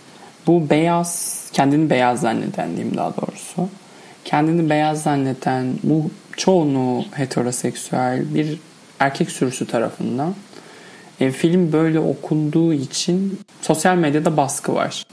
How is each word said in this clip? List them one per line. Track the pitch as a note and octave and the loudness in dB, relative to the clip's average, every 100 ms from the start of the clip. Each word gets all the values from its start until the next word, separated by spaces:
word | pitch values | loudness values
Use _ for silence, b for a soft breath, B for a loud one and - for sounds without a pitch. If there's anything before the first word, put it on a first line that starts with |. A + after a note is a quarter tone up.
| B B B B D#3+ | B B B B 2
bu | E3+ D3 | 2 4
beyaz, | D3+ E3+ E3+ E3+ - - - - | 2 2 2 0 -4 -6 -8 -4
kendini | - C#3 D3 D#3 | 0 2 4 4
beyaz | B2+ B2 A#2+ | 4 2 2
zanneden | A2+ A2+ G#2+ - E2 F#2 | 0 -2 -4 -6 -6 -4
diyeyim | A#2 - | -4 -2
daha | E2+ - | -4 -4
doğrusu. | - - - - F#3 - B B B B | -8 -8 -10 -6 -6 -6 B B B B
Kendini | - D3+ D#3 E3+ D#3 | -2 2 2 2 2
beyaz | D3+ D3+ D#3 | 2 2 0
zanneden, | D3+ C#3+ C3+ B2+ - C3 B2+ - | 0 0 0 -2 -2 -2 -2 -2
bu | C#3+ D#3 D3+ - - - | 0 2 0 -6 -14 -2
çoğunluğu | - F#3 D3+ C3+ B2+ B2 G#2+ | 2 4 4 0 0 -2 -4
heteroseksüel | C#3 C3 - A#2+ B2 B2+ - - C3+ B2+ C3 D3+ | -6 -4 -2 -2 -2 -4 -6 -6 -2 -2 -2 -2
bir | D3+ D3+ D#3+ - - - - | -2 -2 -4 -12 -20 -10 -2
erkek | C#3 C#3 E3+ | -2 0 -4
sürüsü | - C3 - A#2+ | -2 -4 -4 -4
tarafından. | A#2+ A2+ - A2+ B2 D#3+ G3+ - B B B B B B B | -2 -2 -4 -4 -2 -4 -6 -12 B B B B B B B
E, | C3 | -2
film | C3 E3 F#3 E3+ | 2 2 4 4
böyle | D#3 D#3+ D#3+ | 4 2 2
okunduğu | - C#3+ - D#3 D3+ D#3+ E3 | 0 -2 -2 0 2 2 2
için | D3 C3 - - F3+ G3 - - - | 2 -2 -4 -2 0 -2 -6 -12 -6
sosyal | - D#3 F#3 F3+ | 0 2 4 4
medyada | D#3 D3+ E3+ D3+ | 4 2 2 2
baskı | C3+ - - | 0 -2 -2
var. | - - - - | -2 -2 -6 -6